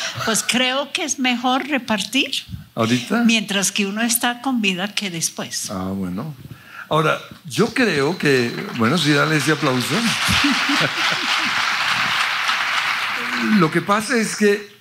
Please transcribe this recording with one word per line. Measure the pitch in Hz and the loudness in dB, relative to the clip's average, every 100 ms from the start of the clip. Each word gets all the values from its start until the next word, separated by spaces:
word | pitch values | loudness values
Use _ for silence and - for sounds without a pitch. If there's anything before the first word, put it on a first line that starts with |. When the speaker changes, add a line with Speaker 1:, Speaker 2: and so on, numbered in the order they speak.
| - - - | -8 -4 -2
Speaker 1:
pues | 214 - | 0 0
creo | 240 254 269 285 | 2 2 0 -2
que | - | -4
es | 311 - | -4 0
mejor | 254 240 254 262 277 | 0 2 2 0 0
repartir | 294 233 214 - 262 - - - - - - | -2 0 -2 0 -2 0 -4 -8 -12 -8 -2
Speaker 2:
¿Ahorita? | 113 123 - 233 | 0 0 0 2
Speaker 1:
mientras | 233 226 202 196 190 | 4 4 2 -2 0
que | - 196 | 0 -2
uno | 208 | -2
está | 233 233 240 247 | -2 0 -2 -2
con | 269 247 | -2 0
vida | 202 180 202 | 0 -2 -4
que | - 202 | -6 -6
después. | 165 - - - - - | -4 -4 -6 -8 -8 -6
Speaker 2:
Ah, | 95 95 | -4 -4
bueno. | 98 92 92 156 135 - - - - - | -4 -4 -6 -8 -10 -14 -18 -18 -16 -2
Ahora, | 156 156 - - - 160 | 0 2 0 -6 -16 -6
yo | 117 233 | 0 0
creo | 269 226 151 139 185 | 2 2 2 0 2
que, | 147 131 117 - - 120 | 2 4 2 -2 -6 0
bueno, | 113 170 | 2 4
sí, | 143 | 4
dale | 143 151 156 | 4 4 2
ese | 131 | 2
aplauso. | 151 143 127 113 | 2 2 2 0
<laughs> | 185 233 - - - 285 - - 285 - - - - - - - - - - - - - - - - - - - - - - - - - 240 226 214 | 0 0 0 2 2 4 2 2 2 0 0 0 0 0 0 0 0 0 0 0 0 0 0 0 -2 -2 -2 -2 -2 -2 -2 -4 -4 -4 -2 2 4
Lo | 160 | 4
que | 165 | 2
pasa | 170 208 214 240 | 0 0 0 0
es | 208 - | 0 2
que | 208 208 - - | 2 2 -2 -20